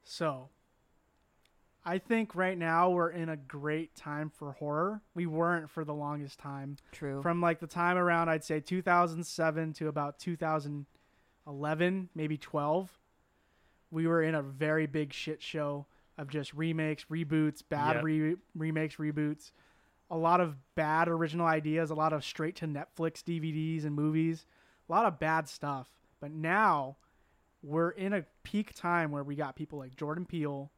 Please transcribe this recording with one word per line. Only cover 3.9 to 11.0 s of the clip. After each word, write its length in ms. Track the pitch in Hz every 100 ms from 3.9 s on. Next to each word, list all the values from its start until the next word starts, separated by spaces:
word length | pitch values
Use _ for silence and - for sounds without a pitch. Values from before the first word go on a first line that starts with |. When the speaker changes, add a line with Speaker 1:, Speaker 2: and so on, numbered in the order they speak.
| -
Speaker 1:
time 340 | 151 147 156
for 220 | - 143
horror. 480 | 135 147 147 185 214 _ 175
We 100 | 170
weren't 440 | 156 170 175 156
for 160 | - 151
the 80 |
longest 460 | 147 147 147 139 -
time. 380 | 143 139 139 143 _
Speaker 2:
True. 300 | - 143 135
Speaker 1:
From, 200 | 151 170
like, 180 | 170 165
the 80 | 165
time 300 | 175 175 180
around, 320 | 175 170 165
I'd 140 | 160
say, 160 | - 156
two 220 | - 185
thousand 440 | 185 175 175 165 170
seven 480 | - 160 156 160
to 140 | 151 156
about 320 | 147 143 -
two 160 | - 170
thousand 500 | 160 156 147 147 143 _